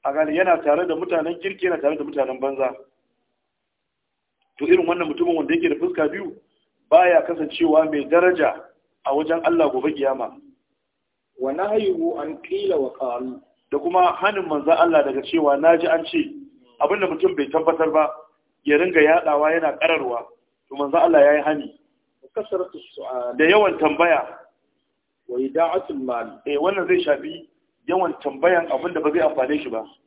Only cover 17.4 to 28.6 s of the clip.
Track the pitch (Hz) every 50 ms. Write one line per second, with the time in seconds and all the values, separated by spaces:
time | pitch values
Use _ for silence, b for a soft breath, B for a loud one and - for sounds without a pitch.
17.4 | 143 139 - 160 160 165 160 160 160 160 156 156 151 147 - - - _ _ _
18.4 | _ _ _ _ _ 139 147 147 170 185 170 160 151 151 160 170 160 156 147 147
19.4 | 151 151 160 170 165 151 139 - 151 165 165 156 139 127 120 117 117 - - _
20.4 | _ _ _ _ _ _ 135 139 143 139 - 135 147 170 165 151 143 147 147 151
21.4 | 143 151 151 147 - - - _ _ _ _ _ _ _ _ _ _ - _ 226
22.4 | 208 - - 185 180 180 _ 156 - - - - - - 131 127 123 123 123 127
23.4 | 156 160 190 214 208 190 165 - 156 196 190 - 175 170 160 139 113 - - -
24.4 | - _ _ _ _ _ _ _ _ _ _ _ _ _ _ _ _ - 120 123
25.4 | 131 135 139 156 165 165 165 185 180 - 160 139 131 127 123 117 113 107 - -
26.4 | _ 143 147 143 151 185 196 196 175 175 180 165 - 151 143 139 143 156 160 -
27.4 | - _ _ _ _ _ _ _ _ 131 170 185 185 165 151 - - 147 135 135
28.4 | 143 175 185 170